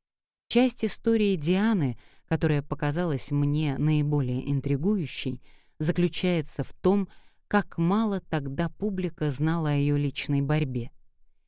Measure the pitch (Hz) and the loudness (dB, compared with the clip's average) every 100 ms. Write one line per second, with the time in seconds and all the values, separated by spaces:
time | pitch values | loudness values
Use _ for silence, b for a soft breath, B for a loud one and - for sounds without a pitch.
0 | _ _ _ _ _ 240 254 - 220 - | _ _ _ _ _ 2 2 2 -4 -2
1 | - 226 208 185 147 185 220 214 139 117 | 0 2 2 2 2 2 2 2 0 -2
2 | b b b 156 160 147 147 147 147 147 | b b b -2 2 0 -2 -4 -2 0
3 | 175 139 - 143 143 147 156 135 151 151 | -2 -2 -2 0 2 0 0 0 2 2
4 | 147 147 127 127 - 139 - 139 165 214 | 2 0 0 -2 -2 -2 0 0 0 0
5 | 147 - 131 - b b b b 156 175 | -4 -6 -6 -6 b b b b -2 2
6 | 175 - 185 175 147 - 135 - 180 202 | 0 0 0 0 -2 -6 -8 0 2 2
7 | 190 b b b _ 208 - - 165 202 | 0 b b b _ 0 0 0 2 2
8 | 226 196 - 156 139 139 170 - 214 190 | 2 -2 -2 -4 -4 -4 -4 -2 -4 -2
9 | 180 170 151 131 156 170 156 143 143 147 | -4 -2 -2 0 0 2 0 2 2 0
10 | 143 - - 143 139 151 151 123 117 - | -2 -4 -2 0 2 0 0 -4 -6 -12
11 | - _ - _ | -20 _ -20 _